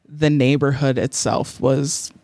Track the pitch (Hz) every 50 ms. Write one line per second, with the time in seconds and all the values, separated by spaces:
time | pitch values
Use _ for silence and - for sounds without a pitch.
0 | _ - 147 151 156 151 151 143 127 131 143 139 143 139 139 135 143 135 127 123
1 | - 127 - - - 107 110 - 147 - - - - 135 135 143 139 160 - -
2 | - - - _